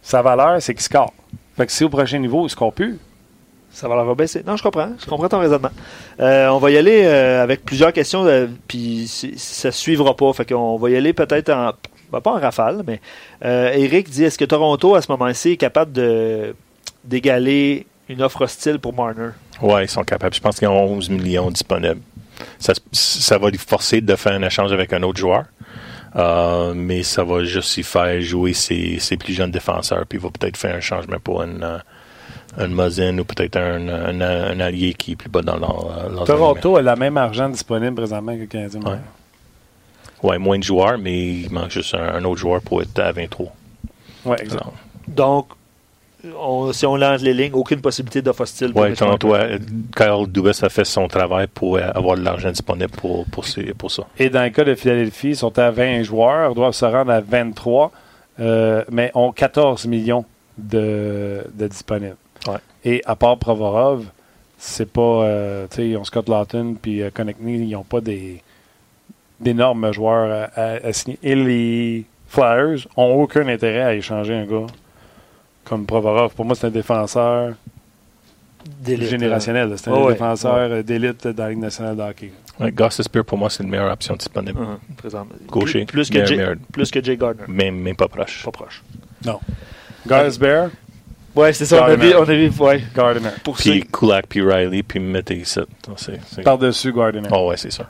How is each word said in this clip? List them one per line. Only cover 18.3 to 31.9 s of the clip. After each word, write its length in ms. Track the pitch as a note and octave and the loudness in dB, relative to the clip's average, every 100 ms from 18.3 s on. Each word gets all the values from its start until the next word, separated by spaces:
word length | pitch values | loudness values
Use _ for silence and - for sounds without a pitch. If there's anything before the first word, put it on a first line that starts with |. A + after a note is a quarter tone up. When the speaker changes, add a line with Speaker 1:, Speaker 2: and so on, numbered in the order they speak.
| - | 0
Speaker 2:
hostile 360 | B2+ - D3+ D3 | -4 -2 -4 -2
pour 140 | A#2+ | -4
Marner ? » 380 | A#2+ A#2 A2+ A#2 A2 - - | -4 -4 -4 -10 -12 -20 -2
Speaker 3:
Ouais, 220 | G#2+ G#2 | 2 2
ils 60 | G2 | 2
sont 160 | - - | -4 -2
capables. 280 | - F#2+ | -2 -2
Je 60 | - | 0
pense 180 | G#2+ - | -2 0
qu'ils 120 | G#2 | 2
ont 140 | G2 | 2
onze 260 | G2 G2+ F2+ | 2 -2 -4
millions 420 | F#2+ F#2 F2+ F2+ | -4 0 0 -2
disponibles. 480 | E2+ - F2+ E2+ E2 - - - - - - | -4 -4 -2 -2 -4 -8 -20 -20 -20 -20 -4
Ça, 120 | - - _ | -2 -2 _
ça 440 | - - - - G#2 | -2 -2 0 2 2
va 120 | G2+ | 2
les 80 | G2 | -2
forcer 420 | - - - A2 | -2 -2 2 0
de 160 | G#2+ G2 | 2 2
faire 180 | G#2 | 2
un 100 | G2 | 0
échange 280 | F#2+ - G2+ | -2 0 0
avec 220 | G2 F#2 | 0 0
un 100 | F#2 | 0
autre 160 | F#2 F#2 | -2 0
joueur. 240 | F#2 G2+ D3 _ - - - - - F2 | 0 0 -2 _ -20 -20 -18 -20 -8 0
Euh, 580 | F2 E2+ E2+ F2 F2 | 2 2 2 0 -2
mais 300 | F2 F2+ F2+ | -4 -4 -4
ça 200 | F2 - F2 | -2 -2 -2
va 180 | F2 | -2
juste 320 | F2 F2+ - - | -2 -4 -4 -6
y 60 | |
faire 380 | E2+ F2+ F2 F2+ | -2 0 2 0
jouer 320 | E2+ F2+ F2+ | -2 0 0
ses, 460 | F2+ - E2+ F2 E2+ | 0 -2 -2 -4 -4
ses 180 | - F2 | -4 -4
plus 160 | - | -4
jeunes 180 | F2+ F2+ | -4 -4
défenseurs, 540 | F2 - E2+ F2 F2+ - | -2 -4 -4 -2 -4 -4
puis 120 | F#2+ | -8
il 40 | |
va 80 | F2+ | -8
peut-être 260 | - F#2 - | -6 -6 -4
faire 200 | G2 F2 | -6 -6
un 40 | |
changement 380 | - F2+ F2 F2+ | -6 -8 -8 -8
pour 220 | - F2 | -6 -4
une, 180 | E2+ E2+ | -6 -8
euh, 140 | E2 E2+ - | -8 -8 -14